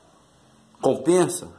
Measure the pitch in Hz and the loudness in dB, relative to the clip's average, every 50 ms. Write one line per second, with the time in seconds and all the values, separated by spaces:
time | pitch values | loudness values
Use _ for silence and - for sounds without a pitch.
0 | _ _ _ _ _ _ _ _ _ _ _ _ _ _ _ - - 135 - - | _ _ _ _ _ _ _ _ _ _ _ _ _ _ _ -2 0 0 0 0
1 | - 160 180 185 160 127 - - - 87 - | 0 2 2 2 2 0 -2 -6 -10 -12 -18